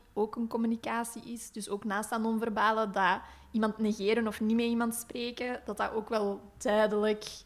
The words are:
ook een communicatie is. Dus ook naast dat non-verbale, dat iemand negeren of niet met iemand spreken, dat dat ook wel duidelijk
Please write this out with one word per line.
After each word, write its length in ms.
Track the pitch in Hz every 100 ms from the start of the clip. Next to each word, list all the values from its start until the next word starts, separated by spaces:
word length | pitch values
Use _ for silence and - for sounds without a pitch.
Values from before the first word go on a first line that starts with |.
| -
ook 220 | - 214 233
een 120 | 233
communicatie 760 | 233 226 226 214 226 226 220
is. 300 | - 233 -
Dus 180 | 220 196
ook 140 | 202
naast 260 | 214 196 214
dat 120 | 226
non-verbale, 680 | 220 220 226 214 208 220 220
dat 320 | 196 185 202 - - -
iemand 260 | 220 214 214
negeren 500 | 214 214 196 226 220
of 140 | 208
niet 140 | 214 226
met 100 | 233
iemand 300 | 233 233 226
spreken, 680 | - 247 240 240 247 247 -
dat 120 | 208
dat 140 | 202
ook 180 | 220 208
wel 320 | 226 202 202 - -
duidelijk 680 | 247 208 214 208 214 214 - -